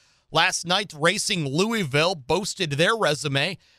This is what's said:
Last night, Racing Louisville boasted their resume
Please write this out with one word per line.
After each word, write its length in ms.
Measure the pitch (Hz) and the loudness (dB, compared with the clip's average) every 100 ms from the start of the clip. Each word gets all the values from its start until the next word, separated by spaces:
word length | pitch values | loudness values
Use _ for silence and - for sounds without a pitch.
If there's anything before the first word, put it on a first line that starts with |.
| _ _ - | _ _ -4
Last 380 | 151 180 - 170 | 2 2 0 -2
night, 260 | 190 214 | -2 -2
Racing 540 | 151 165 202 - 185 139 | 0 0 2 -2 -2 -2
Louisville 680 | 147 220 226 151 143 170 175 | 0 0 0 0 2 2 0
boasted 560 | 123 170 196 - 170 | -2 -2 -2 -4 -4
their 220 | 143 185 226 | 2 2 4
resume 600 | 165 151 151 139 156 190 _ | 2 0 -2 -2 -2 -6 _